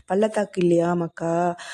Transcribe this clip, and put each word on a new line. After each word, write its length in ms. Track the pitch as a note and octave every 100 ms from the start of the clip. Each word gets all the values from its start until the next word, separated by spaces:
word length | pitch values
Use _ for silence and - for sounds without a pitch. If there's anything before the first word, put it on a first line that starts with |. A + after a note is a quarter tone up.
| -
பள்ளத்தாக்கு 560 | G3 G#3+ G#3+ G3+ -
இல்லையா 320 | F3 E3+ E3+
மக்கா, 640 | F3 E3 - E3 E3+ F3 F3 -